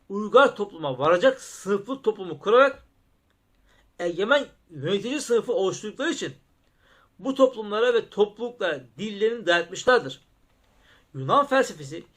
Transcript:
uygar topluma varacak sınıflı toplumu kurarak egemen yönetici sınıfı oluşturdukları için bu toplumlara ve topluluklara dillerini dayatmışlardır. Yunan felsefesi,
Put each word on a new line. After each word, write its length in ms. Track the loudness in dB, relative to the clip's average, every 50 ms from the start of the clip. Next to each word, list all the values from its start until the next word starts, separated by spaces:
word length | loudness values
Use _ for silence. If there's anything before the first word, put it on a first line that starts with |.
| _ -10
uygar 460 | -8 -8 -2 4 6 6 6 6 4
topluma 440 | -2 -8 -8 -8 -8 -6 -6 -4 0
varacak 420 | 2 4 4 4 4 2 2 0
sınıflı 600 | -8 -20 -18 -10 -4 -4 -4 -4 -4 -6 -8 -4
toplumu 380 | -2 -4 -4 -4 -6 -12 -10 -6
kurarak 480 | 0 2 4 6 6 4 2 -4 _ _ _ _ _ _ _ _ _ _ _ _ _ _ _ _ _ _ _ _ _ _ _ -6
egemen 480 | -6 -4 -2 -2 0 2 2 0 0 -2 _ _ _ _
yönetici 520 | -14 -10 -6 -4 -4 -2 -4 -4 -6 -6
sınıfı 320 | -2 0 0 0 0 0 -2
oluşturdukları 580 | 0 0 -2 -2 -4 -10 -12 -8 -4 -4 -4
için 220 | -4 -4 -6 -10 -10 _ _ _ _ _ _ _ _ _ _ _ _ _ _ _ _ -10
bu 160 | -8 -4 2
toplumlara 580 | 4 4 4 2 0 -8 -4 -2 0 0 2 2
ve 160 | 0 -2 -2
topluluklara 760 | 0 0 0 0 0 -8 -10 -10 -8 -4 -4 -4 -4 -6 -10 -16 _
dillerini 480 | -10 -8 -8 -4 -2 -2 -2 -2 -2 0
dayatmışlardır. 840 | 0 2 0 0 -4 -8 -4 2 2 4 2 2 -2 -12 -16 _ _ _ _ _ _ _ _ _ _ _ _ _ _ _ _ _ _ -12
Yunan 320 | -8 -2 0 2 2 2
felsefesi, 580 | 2 2 0 0 0 -4 -14 -16 -14 -16 -16 -18 _ _